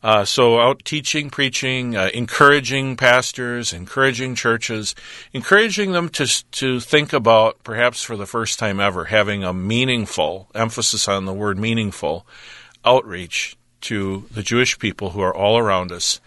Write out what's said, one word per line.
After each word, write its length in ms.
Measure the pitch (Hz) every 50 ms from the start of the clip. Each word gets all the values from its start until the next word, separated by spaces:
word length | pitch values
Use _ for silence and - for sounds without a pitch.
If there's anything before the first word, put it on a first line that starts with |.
Uh, 220 | - 110 110 107 101
so 360 | - - - 127 120 117 117
out 260 | 117 123 139 135 -
teaching, 440 | - - 151 139 - - 156 147 139
preaching, 640 | - - 143 131 120 - - 131 131 127 123 123 117
uh, 140 | 101 95 95 -
encouraging 840 | 120 123 117 - - 147 143 143 147 135 117 131 139 135 135 131
pastors, 760 | - 135 123 120 127 127 - - - 127 120 120 120 117 - -
encouraging 600 | 85 90 92 - 135 135 135 127 113 131 127 123
churches, 640 | 117 - 120 113 117 - - 117 110 107 - - - - - - - - - _
encouraging 580 | 135 117 - 190 202 220 226 190 202 208 190
them 160 | 185 175 170
to, 180 | 165 - - 147 120 - - - _
to 280 | - - - 131 127 123
think 320 | 113 - - 151 147 147
about, 500 | - 143 113 113 113 110 110 113 - _ _
perhaps 380 | - 113 110 120 123 117 -
for 140 | - - 117
the 100 | 104 101
first 320 | 95 - 117 113 110 - -
time 200 | 117 107 98 98
ever, 260 | 101 101 92 90 82
having 380 | - 110 107 104 101 104 101 98
a 100 | 90 92
meaningful, 960 | 92 92 101 113 117 127 131 127 117 107 98 - - 80 76 87 95 95 _ _
emphasis 520 | 104 113 113 110 - 113 - - 107 -
on 180 | - 98 98 95
the 80 | 95 95
word 240 | 98 104 104 98 92
meaningful, 680 | 107 113 117 113 110 101 92 - - 76 78 85 - _ - - - - - - - - _ _ _
outreach 720 | 117 123 131 123 113 95 87 90 82 - - - - - _ _ _ _ _
to 440 | - - 117 104 98 98 95 95 - -
the 120 | - 110 101
Jewish 360 | - 117 120 127 120 - -
people 320 | - 107 90 - 104 95
who 100 | 82 101
are 140 | 95 92 -
all 220 | 85 98 101 110
around 340 | 117 117 107 98 92 92 90
us 280 | 87 87 - - - - _